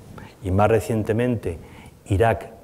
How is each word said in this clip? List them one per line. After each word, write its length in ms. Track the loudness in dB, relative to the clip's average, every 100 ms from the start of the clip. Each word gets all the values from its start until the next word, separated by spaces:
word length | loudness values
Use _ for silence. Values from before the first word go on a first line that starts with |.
| -20 -20 -20 -10
y 100 | -2
más 180 | 2 4
recientemente 880 | 2 0 -2 -2 -2 -2 -2 -6 -10 -16 -20 -20 -12 -2
Irak 480 | 2 2 0 -6 -12